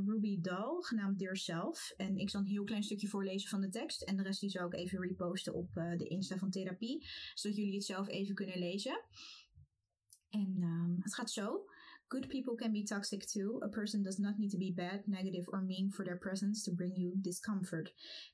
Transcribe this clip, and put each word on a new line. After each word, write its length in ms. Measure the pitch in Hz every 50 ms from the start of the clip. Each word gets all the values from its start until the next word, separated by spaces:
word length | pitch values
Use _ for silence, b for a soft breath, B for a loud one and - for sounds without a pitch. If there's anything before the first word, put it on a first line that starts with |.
| 196
Ruby 360 | 202 220 226 208 214 196 180
Dahl, 380 | 165 185 180 185 214 269 330 359
genaamd 380 | 349 - 240 220 202 196 196 185
Dear 160 | 196 185 190
Self. 560 | 190 - - 165 165 190 285 339 - - - -
En 200 | - 190 190 190
ik 120 | - 202 196
zal 120 | - 202
een 60 | 196
heel 160 | 196 202 202 202
klein 200 | 208 220 208 202
stukje 240 | - 214 202 208
voorlezen 420 | 202 - 196 196 196 190 196 196 -
van 120 | 214 196
de 80 | 196 196
tekst. 320 | 185 226 285 320 - -
En 140 | - - 196
de 60 | 190 190
rest 160 | 190 196 -
die 100 | - 196
zou 160 | 180 180 175
ik 60 | 175 175 -
even 200 | 175 180 190 185
reposten 520 | 180 180 185 - 180 175 190 185 - - 170
op, 220 | 175 175 - -
eh, 220 | 170 165 170 175
de 100 | 175 -
Insta 300 | - 165 196 190 - 190
van 120 | 190 196 190
Therapie. 560 | 185 190 185 185 185 185 220 233 285 320 B B B B B B B
Zodat 240 | - - 208 202
jullie 160 | 214 208 196 196
het 100 | 202 196
zelf 220 | - 190 190 196
even 280 | - - 196 196 202 196
kunnen 240 | 190 202 185 185 180
lezen. 440 | 175 175 185 202 202 254 320 466 - B B B B B B B B B _ - - - _ _ _ _ _ _ _ - - - _ _
En, 260 | - 208 196 190 190 175
ehm, 420 | 175 170 165 170 170 175 175 175 190
het 100 | 208 -
gaat 160 | - 240 233
zo. 340 | - - 202 220 277 403 B B B B B B B B B
"Good 200 | - - 269 262
people 280 | - - 262 - 247 233
can 160 | 220 226 226
be 120 | 214 208 208
toxic 400 | - 220 202 202 - - 196 -
too. 380 | - - 214 190 208 233 - -
A 40 |
person 340 | 202 202 220 208 220 - 208 196
does 140 | 190 190
not 200 | 202 202 202 208
need 120 | 214 214 196
to 80 | 202
be 160 | 175 185 190 175
bad, 320 | 180 175 175 196 202 -
negative 440 | - 196 185 190 190 180 175 175 -
or 120 | - 190 190
mean 280 | 185 185 185 190 196
for 140 | 196 - 190
their 120 | 180 180
presence 460 | 180 - 190 190 196 202 196 214 214 -
to 120 | 190 175
bring 220 | 170 180 180 185
you 240 | 185 180 180 180 190
discomfort. 720 | 196 180 175 - - 220 208 196 190 - 170 160 - - B B B B B B B B